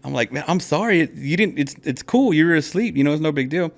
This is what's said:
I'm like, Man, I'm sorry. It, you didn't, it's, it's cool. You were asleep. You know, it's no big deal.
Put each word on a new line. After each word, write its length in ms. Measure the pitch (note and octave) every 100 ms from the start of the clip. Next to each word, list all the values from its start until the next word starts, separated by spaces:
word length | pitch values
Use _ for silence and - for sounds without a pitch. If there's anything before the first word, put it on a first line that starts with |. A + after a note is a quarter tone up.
I'm 100 | C#3
like, 180 | C#3 A#2
Man, 120 | C3 D3
I'm 120 | F3+
sorry. 420 | - D3+ A3+ F#3+
It, 120 | D#3
you 240 | - C3+ E3+
didn't, 200 | G#3 C#3+
it's, 180 | C#3 -
it's 200 | - C3
cool. 300 | - A#3+ C4+
You 120 | D#3
were 100 | E3
asleep. 400 | E3 C#3+ F3+ A3+ D3+
You 60 |
know, 100 | C#3+
it's 80 | D3+
no 100 | D#3
big 180 | C#3+ C3
deal. 220 | E3 E3+